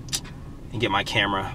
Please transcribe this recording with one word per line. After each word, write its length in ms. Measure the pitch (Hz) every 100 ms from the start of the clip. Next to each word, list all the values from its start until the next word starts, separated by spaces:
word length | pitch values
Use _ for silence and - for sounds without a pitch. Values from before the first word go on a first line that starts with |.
| - - - - - - -
and 100 | 107
get 120 | 107
my 100 | 98
camera, 500 | - 110 101 98 98